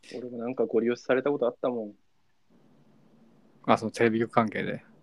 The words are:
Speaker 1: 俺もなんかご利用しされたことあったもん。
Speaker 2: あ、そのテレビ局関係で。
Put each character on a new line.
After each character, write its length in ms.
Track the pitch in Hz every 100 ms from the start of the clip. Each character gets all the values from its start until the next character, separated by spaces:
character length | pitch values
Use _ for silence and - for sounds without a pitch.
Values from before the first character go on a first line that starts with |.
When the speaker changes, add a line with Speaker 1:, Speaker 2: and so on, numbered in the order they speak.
| - 117
Speaker 1:
俺 120 | 123
も 80 | 120
な 80 | 117
ん 80 |
か 120 | 127 113
ご 140 | 113
利 60 | 113
用 100 | 120
し 60 |
さ 120 | -
れ 80 | 131
た 80 | 139
こ 80 | 143
と 80 | 120
あ 40 |
っ 60 | -
た 80 | 131
も 180 | 120 107
ん。 60 | - _ _ _ _ _ _ _ _ _ _ _ _ _ _ _ _
Speaker 2:
あ、 120 | - 113
そ 100 | 110
の 40 |
テ 140 | -
レ 60 | 117
ビ 100 | 110
局 120 | 113
関 160 | - 110
係 140 | -
で。 220 | 98 104 - _